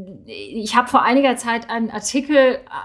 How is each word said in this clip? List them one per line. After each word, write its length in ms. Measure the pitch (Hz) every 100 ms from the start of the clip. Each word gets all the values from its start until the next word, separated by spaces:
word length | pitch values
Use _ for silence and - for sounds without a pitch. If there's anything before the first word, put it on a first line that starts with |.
| 185 -
ich 520 | - - 202 226 214 240
habe 120 | 247
vor 140 | 262
einiger 340 | 226 269 277 233
Zeit 320 | 240 233 233
einen 200 | 233 220
Artikel 680 | 208 - 277 285 285 262 - - 147